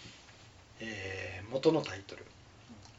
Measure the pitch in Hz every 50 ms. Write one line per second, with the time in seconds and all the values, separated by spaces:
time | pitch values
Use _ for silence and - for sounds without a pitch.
0 | - - - - - - - - - - - - - - - - 113 113 107 98
1 | 95 95 95 95 95 92 92 92 98 107 123 135 135 160 160 151 143 - - -
2 | - - - - - - - - - - - - - - - - - - -